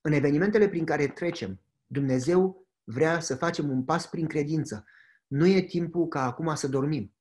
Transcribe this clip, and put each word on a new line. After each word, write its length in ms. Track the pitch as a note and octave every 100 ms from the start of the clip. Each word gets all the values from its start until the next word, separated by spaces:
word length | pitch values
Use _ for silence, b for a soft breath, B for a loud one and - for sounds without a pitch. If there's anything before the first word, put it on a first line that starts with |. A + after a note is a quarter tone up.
în 100 | D#3
evenimentele 580 | D3 C#3+ D3 G3 G#3+ G3
prin 160 | F3
care 220 | D#3+ D3 C#3
trecem, 540 | - E3+ E3+ F#2+ F#2+ _ _
Dumnezeu 800 | _ C3+ C#3 C3 B2+ F3+ F#3+ F#3+ _ _
vrea 360 | - A#2 D#3 E3
să 160 | D#3+
facem 340 | C3+ E3+ E3+ D3
un 140 | C3
pas 240 | B2+ E3+ -
prin 180 | E3+ D#3+
credință. 580 | D#3 C#3+ D#3 C#3 G#2+ b b b b _
Nu 180 | C#3 F3
e 140 | F#3+
timpul 460 | F#3 F3 E3+ E3+ E3
ca 160 | C#3+
acum 320 | C3 B2 D#3+
să 120 | D3 C#3+
dormim. 480 | C3+ C#3 D3+ G2 _